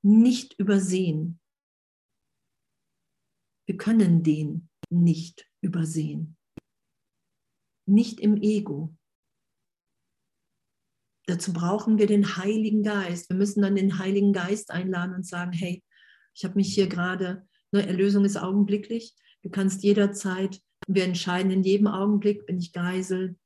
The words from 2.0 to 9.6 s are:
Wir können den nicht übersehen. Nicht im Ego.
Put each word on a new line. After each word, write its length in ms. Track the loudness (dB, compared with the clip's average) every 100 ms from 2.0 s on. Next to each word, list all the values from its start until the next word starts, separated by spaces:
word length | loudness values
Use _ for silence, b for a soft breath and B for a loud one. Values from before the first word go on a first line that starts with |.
| _ _ _ _ _ _ _ _ _ _ _ _ _ _ _ _ -8
Wir 100 | -4
können 460 | 0 2 4 4
den 460 | 2 0 -2 -6 -12 _ -4
nicht 600 | 2 2 2 -6 -18 _ _
übersehen. 760 | -6 -4 -4 -4 -6 -6 -10 -14 _ -20 _ _ _ _ _ _ _ _ _ _ _ _ 2
Nicht 340 | 4 4 0
im 160 | 0 2
Ego. 580 | 2 0 -4 -8 -8 -14 _ _ _ _ _ _